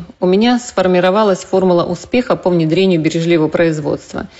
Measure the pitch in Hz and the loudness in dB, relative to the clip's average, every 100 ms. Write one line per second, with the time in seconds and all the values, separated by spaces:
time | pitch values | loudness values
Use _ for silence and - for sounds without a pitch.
0 | 170 - 185 190 233 247 - - 185 180 | -12 -4 0 2 2 0 -2 -2 0 2
1 | 185 202 214 185 - 190 185 175 170 175 | 2 2 0 0 -2 0 2 2 0 -6
2 | - 247 247 170 185 175 160 165 190 170 | -4 -2 -2 -2 0 0 0 2 2 2
3 | 156 165 165 170 156 175 170 151 147 - | 0 -2 0 0 2 0 0 -2 -4 -6
4 | - - - | -8 -12 -12